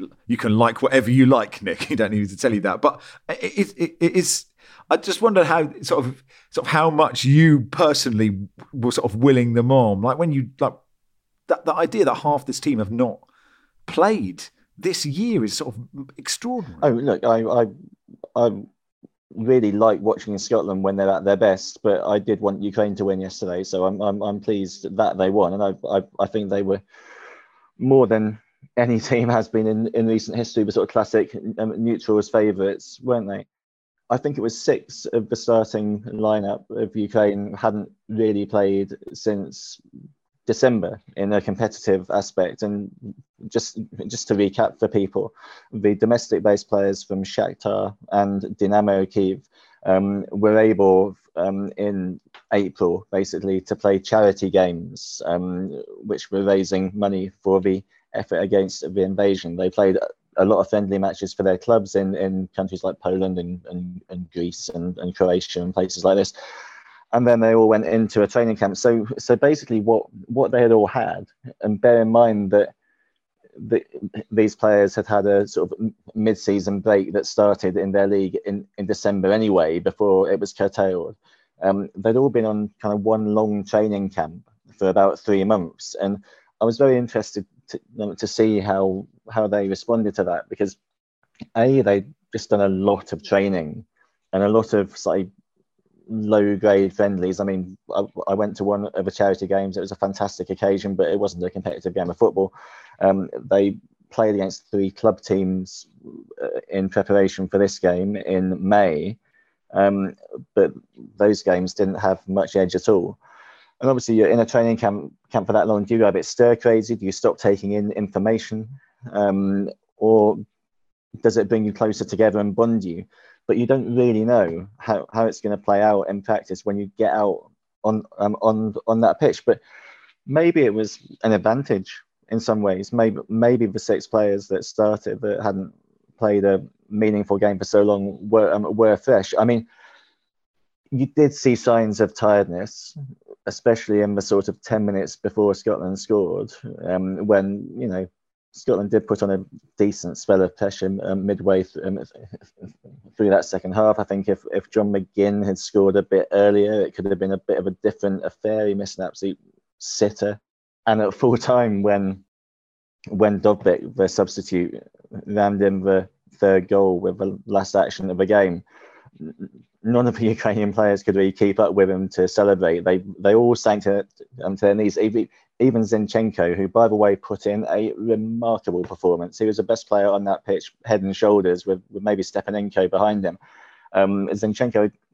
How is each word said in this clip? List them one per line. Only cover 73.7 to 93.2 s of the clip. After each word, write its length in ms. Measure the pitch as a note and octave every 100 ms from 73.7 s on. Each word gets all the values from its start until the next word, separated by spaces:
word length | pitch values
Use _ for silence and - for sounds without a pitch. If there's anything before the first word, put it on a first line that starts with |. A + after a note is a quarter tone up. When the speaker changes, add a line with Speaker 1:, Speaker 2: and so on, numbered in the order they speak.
| A2+ - - G2+ - -
Speaker 2:
these 260 | G#2 A2 -
players 380 | G#2+ G#2 G2+
had 140 | - G2
had 180 | G#2 G2+
a 220 | G2+ G2+
sort 240 | - F2
of 200 | - A2 - -
mid-season 680 | A2 A2 G#2 - G2+ F#2 G2
break 320 | G#2+ G2+ F#2+
that 120 | G2 -
started 520 | - G#2 G2 F#2 F#2
in 140 | G2
their 160 | G2+ G2
league 300 | G2+ F#2+ F#2+ G2+
in, 220 | G2+ - -
in 80 | F#2+
December 460 | G2+ G#2 G2 F#2+
anyway, 480 | G#2+ A2 F#2 D#2+ E2+
before 520 | E2+ - G#2 F#2+ F#2+
it 80 | G2
was 140 | G2
curtailed. 640 | - G2 G#2 G2 F2+ D#2+ G#2+ _ _ _ -
Um, 280 | F#2+ G2 G2 F#2+
they'd 200 | A2 A#2+
all 140 | C#3
been 160 | A#2 A2
on 240 | G#2+ G#2 _
kind 140 | G#2
of 80 | G#2
one 320 | G#2 A2 G#2+
long 320 | G#2+ G#2+ G#2 G2+
training 460 | G#2+ G#2+ G2+ G2
camp 360 | - D#2 F2 - _ _ -
for 100 | F#2+
about 320 | G2 G2 -
three 240 | - G2
months. 520 | G2 A2 E2 - - -
And 240 | G2 G2+ - _ _ -
I 40 | A2+
was 120 | A#2
very 180 | C#3 B2
interested 480 | A#2+ A2+ G#2 G#2 G2 _ -
to, 100 | - _ A2+
um, 160 | G#2 -
to 100 | A2
see 320 | - A2 G#2
how, 480 | G2+ G2 F#2+ F#2+ - _ A2
how 160 | A2 G#2+
they 200 | G2+ G2
responded 460 | F#2+ - A#2 G#2 G2+
to 100 | F2+
that, 220 | F2 -
because 300 | - G2+ - _ _ _ _ _ - - A2+
A, 240 | B2 C3+
they'd 320 | G2+ G2+ B2 - _
just 200 | A2+ -
done 100 | G2+
a 80 | G2
lot 440 | F#2+ G2+ G2+ -
of 100 | -